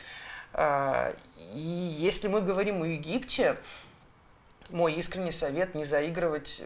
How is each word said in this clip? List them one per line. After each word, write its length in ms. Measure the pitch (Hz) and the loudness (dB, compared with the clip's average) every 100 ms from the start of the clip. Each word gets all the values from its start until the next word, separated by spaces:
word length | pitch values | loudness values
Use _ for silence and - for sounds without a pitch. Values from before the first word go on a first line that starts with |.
| - - - - - | -16 -16 -14 -14 -6
А, 640 | - 151 143 139 127 123 - - - 82 | 2 4 4 4 2 0 -2 -12 -20 -12
и 40 | 117 160 175 180 151 175 | -8 -4 -2 -2 0 2
если 220 | 208 208 | 2 2
мы 140 | 202 | 2
говорим 400 | 185 190 202 196 | 2 2 2 0
о 40 | 165 | 0
Египте, 720 | 160 156 226 - - 185 127 - - - - - - - - _ - - | -2 -2 -4 -2 2 2 2 -4 -16 -18 -20 -20 -20 -20 -20 _ -20 -6
мой 240 | 170 165 | 2 2
искренний 360 | 156 160 185 180 | 2 -2 -2 -2
совет: 420 | 156 151 143 180 | -2 -2 0 0
не 100 | 156 | -2
заигрывать 760 | 147 147 151 170 170 151 - - | 0 2 2 0 0 0 -4 -10